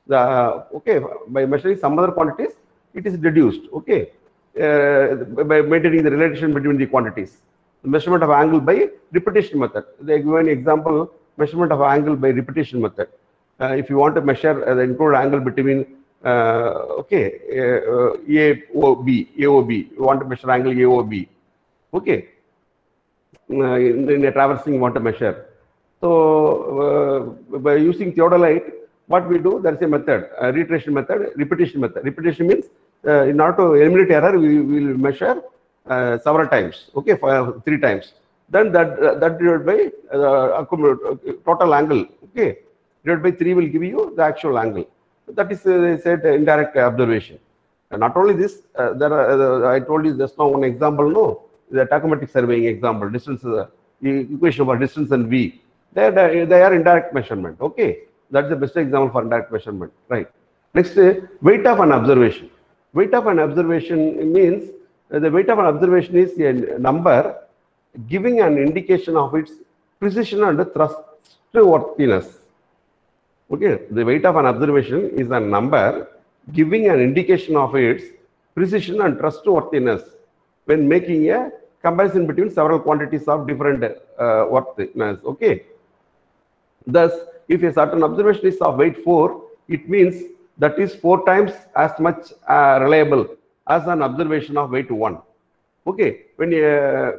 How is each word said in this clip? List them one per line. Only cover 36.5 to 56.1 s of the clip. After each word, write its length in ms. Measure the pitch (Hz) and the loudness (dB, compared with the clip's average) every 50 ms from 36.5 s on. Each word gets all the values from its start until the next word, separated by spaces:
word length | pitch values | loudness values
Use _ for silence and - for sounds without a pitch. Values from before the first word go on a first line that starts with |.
| 143 113 92 82 - - - _ - | 2 0 0 -2 -8 -14 -18 _ -8
okay, 200 | 139 139 220 190 | -6 0 0 0
for 440 | - - 135 135 131 127 120 113 117 - | 2 2 0 2 2 0 -2 -6 -6 -4
three 160 | 156 151 - | -2 -2 0
times. 320 | 143 120 98 98 - - _ _ _ _ _ _ _ - | 0 0 0 -2 -6 -12 _ _ _ _ _ _ _ -2
Then 220 | 170 196 220 208 | 2 2 2 4
that, 260 | 175 175 165 151 - - | 4 2 2 2 0 0
uh, 140 | 147 - - 147 | 2 2 2 2
that 200 | 160 165 165 165 | 0 -2 0 0
divided 280 | 175 175 165 156 143 | 2 2 2 2 0
by, 240 | 165 208 214 196 - - - - - 135 | 0 0 0 0 -2 -4 -14 -14 -6 -2
uh, 460 | 139 143 135 135 135 131 117 90 135 | 0 2 2 2 2 2 0 -2 -2
accumulate, 360 | 147 - 180 156 147 143 127 - - | -4 -4 -4 2 2 2 2 0 -4
uh, 280 | - 135 135 - - - - - | -8 -8 -8 -10 -12 -12 -6 -2
total 300 | 165 165 156 180 165 147 | 0 2 2 4 2 4
angle, 320 | 143 151 156 143 110 87 - _ _ - | 2 2 2 0 -2 -2 -4 _ _ -20
okay, 320 | - - 247 214 127 - - _ _ _ _ _ _ _ _ - | -12 -4 -4 -2 -2 -4 -8 _ _ _ _ _ _ _ _ -4
divided 180 | 151 170 160 | -4 -2 0
by 100 | 156 185 | 0 -2
three 220 | 180 - 165 175 180 | -2 0 -2 0 0
will 120 | 180 170 | 0 0
give 160 | 151 151 165 | 0 -2 -4
you 300 | 175 185 - - 220 - - | -4 -4 -4 -4 -4 -4 -2
the 80 | 165 | -2
actual 360 | 160 156 151 - - 151 127 117 | 0 -2 -2 -4 -4 -2 -2 -2
angle. 300 | 110 113 104 90 82 _ _ _ _ _ _ _ _ - | -2 -4 -6 -8 -10 _ _ _ _ _ _ _ _ -12
That 220 | - 208 202 180 | -6 -6 -4 -4
is, 160 | 202 175 - | -6 -4 0
uh, 120 | 190 185 180 | 0 2 2
they 200 | 175 175 165 160 | 2 0 0 -2
said, 260 | - 170 170 156 156 | 0 -2 -2 0 2
uh, 80 | 160 | 2
indirect 440 | 143 151 151 156 151 151 147 147 - | 2 2 4 2 2 2 2 0 0
observation. 640 | 135 120 123 117 123 123 113 113 107 - - - - _ _ _ _ _ _ _ _ _ - | 0 0 2 2 0 0 0 0 -2 -4 -10 -20 -20 _ _ _ _ _ _ _ _ _ -12
And 100 | 101 104 | -6 -2
not 160 | 113 120 127 | -2 0 0
only 180 | 175 190 208 196 | 2 2 2 2
this, 280 | 165 196 196 - - _ _ - | 0 -2 -4 -6 -12 _ _ -6
uh, 160 | - 123 117 | -4 -4 -4
there 200 | - 127 147 147 | -2 -2 -2 0
are, 520 | 151 143 127 117 135 135 135 131 127 127 120 | 0 2 2 2 2 2 2 2 2 0 0
uh, 100 | 127 127 | 0 0
I 60 | 135 | 0
told 260 | 127 139 156 156 156 | -2 -2 -4 -2 -2
you 100 | 156 139 | -2 -2
just 220 | 127 135 131 - - | -2 -4 -6 -2 -2
now 100 | 147 143 | 0 0
one 140 | 139 139 | 0 0
example, 480 | 135 127 117 117 151 151 151 143 147 151 | -2 -2 -2 -2 -2 -2 0 0 0 0
no, 320 | 170 220 214 131 - - _ _ _ _ _ - | 2 2 0 0 -2 -6 _ _ _ _ _ -6
the 160 | 131 135 131 | -2 -2 0
tachometric 440 | 131 143 151 151 165 151 135 131 - | 0 0 -2 0 -2 -2 -2 -4 -4
surveying 360 | - 131 120 120 120 117 117 | -2 0 0 2 0 0 0
example, 440 | 117 110 101 123 117 110 104 101 101 | -2 -2 -2 -2 -4 -2 -2 -6 -6
distance, 340 | 113 123 - 143 135 117 131 | -8 -8 -8 -10 -12 -10 -6
uh, 220 | 120 110 104 98 - _ _ _ _ _ - | -6 -6 -6 -6 -8 _ _ _ _ _ -8
the 100 | 135 135 139 139 | -4 -4 -2 -4
equation 440 | 127 139 147 139 170 170 120 123 139 | -4 -6 -4 -2 -2 -2 0 0 0
for 120 | 127 123 | 0 0
distance 340 | 117 135 127 - 151 147 123 | 0 -2 -4 -4 -6 -4 -2
and 160 | 139 123 117 113 | 0 -2 0 0
V. 320 | 123 127 117 - - - _ _ _ _ _ _ | 0 -2 -2 -2 -6 -14 _ _ _ _ _ _
They 120 | - 190 214 | -2 2 2
are, 420 | 220 | 4